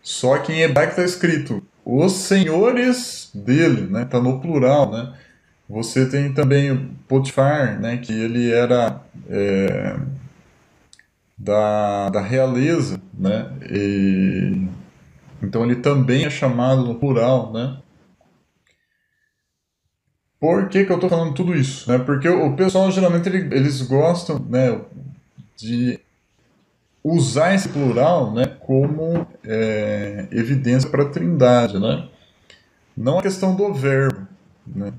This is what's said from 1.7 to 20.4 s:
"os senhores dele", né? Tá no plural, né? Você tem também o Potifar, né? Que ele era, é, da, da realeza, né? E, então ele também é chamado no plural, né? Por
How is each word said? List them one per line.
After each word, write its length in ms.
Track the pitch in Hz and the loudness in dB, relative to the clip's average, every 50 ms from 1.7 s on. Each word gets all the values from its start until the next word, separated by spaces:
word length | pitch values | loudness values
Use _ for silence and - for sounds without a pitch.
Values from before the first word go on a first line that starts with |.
| _ _ _ | _ _ _
"os 280 | - 120 135 165 190 185 | -2 0 2 2 2 0
senhores 1160 | - - - 196 196 185 156 156 175 208 240 262 247 247 254 247 - - - - - - - - | -2 -2 0 2 2 2 2 2 2 2 4 4 2 2 2 0 0 -4 -10 -12 -14 -16 -16 -16
dele", 540 | 101 98 110 127 151 165 156 131 107 95 90 | -10 0 2 4 4 4 4 2 2 0 -4
né? 140 | 95 113 123 | -4 -4 -4
Tá 160 | 131 - 123 | -2 -2 0
no 180 | 123 127 135 131 | 0 0 -2 -2
plural, 500 | 135 165 160 143 123 127 139 147 139 104 | -4 -2 0 2 4 4 4 4 2 2
né? 240 | 98 95 - - - - - _ _ _ _ _ _ _ _ - | 0 -8 -10 -10 -14 -20 -20 _ _ _ _ _ _ _ _ -12
Você 360 | 101 110 113 - - 135 131 | -8 -8 -8 -2 0 0 0
tem 280 | 131 135 143 143 143 135 | 2 2 -2 -2 0 0
também 380 | 143 143 131 139 139 143 139 | 0 2 2 4 2 2 0
o 180 | 135 - 135 - - - - | -2 -4 -4 -8 -14 -18 -6
Potifar, 720 | _ 135 135 135 135 - - 135 139 147 151 135 120 104 95 | _ 0 0 0 0 0 2 2 2 2 2 0 -2 -2 -4
né? 180 | 107 113 120 | -6 -6 -6
Que 160 | 120 120 - 110 | -8 -6 -6 -4
ele 380 | 110 113 113 117 120 120 120 | -4 -4 -2 -2 0 0 2
era, 500 | 117 117 123 117 123 120 117 110 - - - - _ - - - | 2 2 4 4 4 2 2 0 -2 -6 -14 -20 _ -20 -14 -6
é, 680 | - 101 101 101 98 98 98 98 - 50 50 - 50 - - - - - - - _ _ _ _ _ _ _ _ _ _ _ _ - _ _ _ _ _ _ _ _ | -4 -2 0 0 2 0 0 0 -2 -2 -4 -6 -6 -6 -6 -8 -8 -10 -14 -18 _ _ _ _ _ _ _ _ _ _ _ _ -20 _ _ _ _ _ _ _ _
da, 720 | - 101 101 104 107 107 107 104 107 104 101 101 101 101 98 | -12 -4 -2 0 2 2 2 0 0 0 0 0 -2 -2 -2
da 120 | 95 104 | -2 -4
realeza, 800 | 98 101 127 131 131 131 123 120 135 156 170 156 131 98 95 92 - - - | -2 -2 0 0 2 2 2 0 2 2 2 0 -2 -4 -6 -10 -12 -16 -10
né? 380 | - 92 95 104 113 127 - - - - - | -4 -2 -2 -2 -2 -4 -8 -12 -14 -12 -6
E, 960 | - 101 101 101 101 98 98 98 95 95 95 95 95 92 92 95 95 92 92 92 - - - - _ _ - - _ - _ - - - | -4 -2 -2 0 0 2 2 2 2 2 2 2 2 0 0 0 0 -2 -4 -6 -8 -12 -18 -20 _ _ -20 -20 _ -20 _ -20 -12 -8
então 220 | - 98 - 113 117 | -8 -4 -2 0 0
ele 140 | 120 123 | 0 0
também 480 | 120 - 147 143 135 123 110 123 139 160 | 2 2 2 2 4 2 4 2 2 0
é 40 | 147 | -2
chamado 540 | - - 143 131 120 120 123 131 131 131 123 | -4 -2 -2 0 0 2 2 2 2 2 2
no 100 | 120 117 - | 0 -2 -2
plural, 520 | 143 139 127 117 117 123 131 127 113 110 110 | 0 0 2 2 4 4 2 2 0 -4 -6
né? 240 | 113 120 135 131 - - _ _ _ _ _ _ _ _ _ _ _ _ _ _ _ _ _ _ _ _ _ _ _ _ _ _ _ _ _ _ _ _ _ _ _ _ _ _ _ _ _ _ _ _ _ _ _ _ _ _ | -6 -6 -6 -8 -10 -16 _ _ _ _ _ _ _ _ _ _ _ _ _ _ _ _ _ _ _ _ _ _ _ _ _ _ _ _ _ _ _ _ _ _ _ _ _ _ _ _ _ _ _ _ _ _ _ _ _ _
Por 300 | _ | _